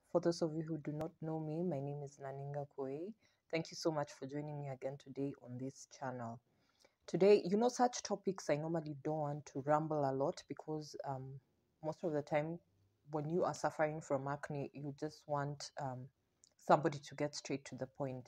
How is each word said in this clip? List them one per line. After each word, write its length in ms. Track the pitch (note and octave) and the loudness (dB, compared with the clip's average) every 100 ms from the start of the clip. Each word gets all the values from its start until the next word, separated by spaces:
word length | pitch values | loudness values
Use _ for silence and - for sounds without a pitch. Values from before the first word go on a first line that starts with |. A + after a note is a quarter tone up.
| _ | _
For 100 | F3 | 4
those 220 | E3+ E3+ | 4 4
of 100 | E3 | 2
you 120 | D#3 | 0
who 140 | D#3+ D#3+ | -2 -4
do 120 | D3 | -4
not 220 | D3+ - - | -4 -4 -4
know 160 | D#3+ D#3+ | -4 -2
me, 240 | D#3 D#3 | -2 -2
my 160 | F3+ C#3 | 0 0
name 240 | C#3 C#3+ | -2 -6
is 140 | C#3 C#3 | -8 -8
Naninga 460 | C3+ C#3 C#3+ C#3+ C#3+ - | -8 -6 -6 -6 -6 -6
Koei. 360 | C3+ C#3+ F#3 - _ _ _ | -4 -4 -8 -12 _ _ _
Thank 180 | D#3+ E3 | -4 -4
you 60 | E3+ | -2
so 160 | E3+ | 0
much 180 | D#3 C#3+ | 0 -2
for 160 | - C3+ | -6 -8
joining 340 | C#3+ D3+ D3 | -6 -6 -6
me 100 | C#3+ | -6
again 280 | C3 C3 C#3+ | -6 -6 -8
today 340 | - C3+ C#3 C3+ | -8 -4 -4 -4
on 120 | B2+ B2 | -10 -8
this 300 | C3+ - - - | -8 -8 -16 -8
channel. 440 | C3 B2+ A#2 A#2 - _ _ _ - _ - | -6 -6 -6 -8 -14 _ _ _ -20 _ -4
Today, 340 | E3+ F#3+ G#3 | 6 10 10
you 120 | F3 G#3 | 8 4
know, 120 | A#3+ | 4
such 340 | - B3 - | 6 4 4
topics 480 | - G3+ - F#3+ - | -4 -2 0 -2 0
I 60 | D3 | 0
normally 400 | D#3+ E3 D3+ C#3+ | 2 0 -2 -4
don't 160 | D3+ D#3 | -2 0
want 260 | D3 D3 - | 0 -2 -6
to 140 | C#3+ | -4
ramble 500 | C3+ D3+ D#3+ D3+ C#3 | 4 4 4 2 2
a 20 | |
lot 300 | C3+ C#3+ - - | 2 0 -2 -8
because, 480 | C#3+ - D#3 D3+ - C#3+ | -10 -6 -6 -6 -8 -6
um, 320 | C3 C3+ C#3 - _ _ _ | -6 -8 -12 -16 _ _ _
most 180 | D#3 D#3 | -6 -2
of 100 | F3+ | 0
the 80 | D3 | 0
time 360 | C#3+ D3+ D#3 E3+ - _ _ _ - | 2 2 2 -2 -10 _ _ _ -6
when 180 | D3+ D3 | -4 0
you 140 | F3 | 2
are 100 | - | 2
suffering 460 | D3+ D3+ - D#3 D#3 | 2 0 2 0 0
from 260 | - C#3 C#3 | -2 -2 0
acne, 420 | D3 - C#3+ C3+ | -4 -4 -4 -6
you 180 | - D3 C#3 | -6 -8 -6
just 240 | D#3 - - | -8 -8 -4
want, 420 | C#3+ C#3+ C#3+ - - | -2 -2 -4 -10 -8
um, 280 | C#3 B2+ B2+ _ _ _ _ _ | -6 -6 -10 _ _ _ _ _
somebody 400 | - E3 D#3 C#3+ | 4 6 6 0
to 160 | - | -6
get 220 | - D3 - | -2 -2 -2
straight 280 | - C#3+ - | -4 -4 -4
to 100 | B2 | -8
the 100 | C3 | -8
point. 400 | - C#3 B2+ | -4 -4 -4